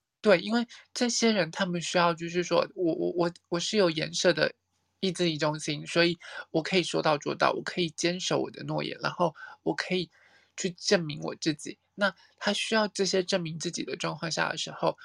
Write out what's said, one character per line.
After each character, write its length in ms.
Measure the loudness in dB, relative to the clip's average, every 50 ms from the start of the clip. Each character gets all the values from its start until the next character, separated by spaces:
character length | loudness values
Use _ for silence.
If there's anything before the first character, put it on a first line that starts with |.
| _ _ _ _
对， 180 | 4 4 4 4
因 140 | 4 0 -2
为 100 | -2 -2 -4 -8 -16 -20 _ -4
这 140 | -2 -2 -2
些 240 | 0 2 2 4
人 180 | 4 2 0 0
他 160 | -2 -2 -2
们 160 | -2 -2 -4
需 160 | -4 0 2 4
要 160 | 4 4 2
就 140 | 0 -4 -4
是 160 | -4 -4 -2
说， 160 | 2 2 2 2 0 -2
我， 180 | -2 0 0 0
我， 160 | 0 -2 -2 0
我， 160 | 0 0 0 -2 -6 _ _
我 80 | -4 -4
是 160 | -2 0 2
有 140 | 4 4 4
颜 240 | 2 0 -2 -2 -2
色 180 | 2 4 4
的 220 | 4 4 2 0 0 _ _ _ _ _ _ _ _ _
意 100 | -2 -2
志 120 | 0 0 0
力 120 | 0 0
中 220 | 0 0 0 0 -2
心， 260 | -4 -6 -6 -6 -6
所 180 | 0 2 4 4
以 120 | 4 2 -2 -8 -12 -14 -14 -8 -2
我 100 | -2 0
可 160 | 0 2 2 2
以 40 | 2
说 180 | 2 0 2
到 160 | 2 4 2 2
做 160 | 0 -4 0
到， 160 | 4 4 4
我 100 | 4 0 -4
可 160 | -4 -2 -2
以 100 | -2 -2
坚 300 | -2 -2 -2 -2 -2 -2
守 180 | -2 0 0 0
我 120 | 0 -2
的 100 | -6 -10 -8
诺 200 | -6 -4 -4 -4
言， 120 | -4 -4 -4
然 100 | -4 -4
后 220 | 0 0 0 0 0 -4 -14 -18 -18 -6 -4
我 100 | -4 -2
可 200 | -2 -4 -2 -2
以 120 | -4 -4 -6 _ _ _ _ _ _ _ _ _
去 140 | -6 -6 -6
证 340 | -6 -6 0 2 2 2 2
明 160 | -2 -6 -8
我 140 | -8 -8 -8
自 180 | -4 -2 -2
己。 260 | -2 -2 -6 -14 -14 -16 _ _ _
那 180 | -2 -2 -2 -2 _ -12 _ _ _
他 140 | -2 -2
需 220 | -2 0 0 0 2
要 100 | 2 2 0
这 160 | 0 -2 0
些 180 | 2 2 0 0
证 180 | 0 0 -2
明 160 | -2 -4 -6 -6
自 120 | -6 -6
己 100 | -6 -6 -6
的 120 | -6 -6
状 200 | -4 -4 -6 -6
况 140 | -6 -6 -4
下 180 | -2 0 0 -2
的 80 | -2
时 140 | -4 -6 -8
候， 260 | -4 -2 0 0 0 -2